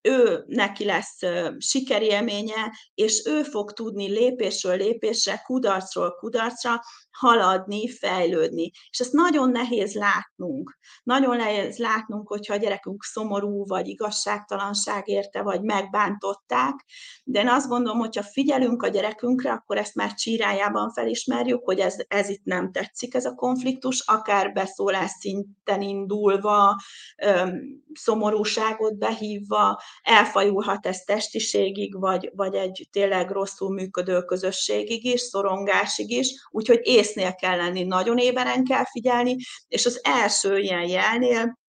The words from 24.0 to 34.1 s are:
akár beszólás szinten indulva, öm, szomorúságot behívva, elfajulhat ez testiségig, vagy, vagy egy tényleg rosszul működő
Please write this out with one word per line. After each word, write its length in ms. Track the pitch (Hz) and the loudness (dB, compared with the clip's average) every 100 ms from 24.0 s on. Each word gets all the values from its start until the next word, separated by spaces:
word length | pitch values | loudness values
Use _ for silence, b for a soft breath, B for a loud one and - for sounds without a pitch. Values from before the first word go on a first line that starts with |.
akár 520 | - 214 214 202 196 | 0 0 2 2 2
beszólás 580 | 202 190 - 196 190 190 | -2 -4 -2 0 0 -2
szinten 720 | - 202 196 202 - - 202 | -6 -6 -6 -6 -10 -2 -2
indulva, 1000 | 196 196 196 208 208 196 208 208 202 202 B B B - | 0 -4 -4 0 2 2 4 6 6 4 B B B -4
öm, 640 | 202 190 185 180 - - _ | 2 4 2 -4 -10 -14 _
szomorúságot 1040 | 156 - 220 208 214 214 - 220 220 214 208 | -6 0 2 2 0 0 0 -2 0 -2 0
behívva, 840 | 214 220 214 208 202 214 196 202 B B | -2 -2 -6 -8 -2 2 2 2 B B
elfajulhat 840 | - 220 214 196 196 196 208 202 190 | 4 6 6 4 2 2 0 -2 -4
ez 120 | 185 | -6
testiségig, 1000 | - 208 214 226 214 202 196 202 196 196 | -2 -2 -2 -4 -2 0 0 -2 -6 -2
vagy, 320 | 190 185 185 | 0 0 -4
vagy 200 | 190 190 | -4 -2
egy 340 | 196 190 190 - | -2 -4 -6 -8
tényleg 380 | - 202 190 190 | 0 2 2 0
rosszul 420 | 196 196 - 196 | -2 -4 -4 -6
működő 500 | 190 190 190 180 | -4 -6 -4 0